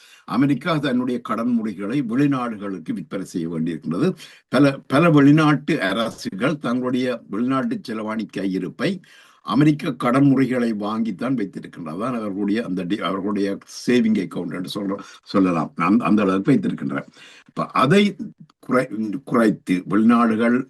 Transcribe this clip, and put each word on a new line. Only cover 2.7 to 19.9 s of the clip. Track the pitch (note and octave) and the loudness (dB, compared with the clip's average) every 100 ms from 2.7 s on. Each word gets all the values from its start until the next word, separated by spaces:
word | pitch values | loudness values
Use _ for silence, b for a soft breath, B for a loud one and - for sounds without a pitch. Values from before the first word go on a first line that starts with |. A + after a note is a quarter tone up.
| F#2 D#2+ | -8 -8
விற்பனை | G#2+ E2 G#2 F#2 | -8 -8 -10 -8
செய்ய | F#2 E2 | -6 -6
வேண்டியிருக்கின்றது. | E2+ D#2+ - - E2+ E3 F#3 B B _ | -4 -4 -4 -6 -2 0 -2 B B _
பல, | - C#3+ C#3 - | 2 2 2 -2
பல | C3+ E3+ | 2 4
வெளிநாட்டு | D3 C#3 D#3 D3+ C#3+ - E3 | 6 8 6 6 2 0 -2
அரசுகள் | F#2+ G2 A2+ - A#2+ F#2+ B2 D3+ | 0 -2 -4 -6 -10 -4 -2 -2
தங்களுடைய | C#3+ B2 B2+ B2 B2+ A#2 - | -4 -4 -2 -2 -2 -4 -8
வெளிநாட்டு | G2 B2 C3+ A#2+ A2 F#2+ | -4 -2 -2 -2 -6 -8
செலவாணி | A2 G#2+ A2 G#2 G2+ | -8 -6 -6 -6 -6
கையிருப்பை | F#2+ F#2 F2+ D2+ D3 F#3+ b b b b - | -4 -4 -4 -4 -4 -4 b b b b -2
அமெரிக்க | A2+ D3+ D3 E3 | 4 4 2 -2
கடன் | B2+ C3 B2+ C#3+ | -4 0 4 6
முறைகளை | C3+ C3 B2 A#2 | 6 2 0 -2
வாங்கித்தான் | G#2 G#2 A2 A2+ F#2+ A#2 C3 | -2 -4 -4 -4 -4 -4 -2
வைத்திருக்கின்றன. | G2 - - - E2 | -4 -8 -14 -14 -12
அதான் | E2 A#2 B2 | -8 -6 -6
அவர்களுடைய | G#2+ F#2+ G2+ G#2+ G#2 | -6 -4 -2 -2 -2
அந்த | F#2 | -4
டி-, | F2 G2+ | -2 -4
அவர்களுடைய | F#2 F#2+ G2 G#2 G2 G2 - - - | -2 -4 -2 -2 -2 -4 -10 -8 0
சேவிங் | B2 A2+ G#2+ | 2 4 2
அக்கவுண்ட் | E2+ - E2+ | -2 -6 -8
என்று | F2+ F#2 | -8 -8
சொல்ற-, | G#2 G2+ F#2 B B | -6 -6 -6 B B
சொல்லலாம். | - G2+ F#2 E2+ D2 - | -4 2 2 2 -4 -2
அந்த, | F2 A2 F2+ | 2 2 4
அந்த | G#2+ | 2
அளவுக்கு | G2 F#2+ G2 | 2 2 2
வைத்திருக்கின்றன. | B2+ F#2 - C#2+ - - B B B B | 2 2 -4 -6 -6 -8 B B B B
இப்ப | - - | -8 -4
அதை | - C3 F#3+ G3+ F#3 - - - _ | 0 4 4 4 0 -10 -14 -20 _
குறை-, | - B2 C3 A2 A2 F#2 | -2 0 0 -4 -6 -6
குறைத்து | - A#2+ A2 E2+ - F2+ - | -2 2 4 2 0 -2 0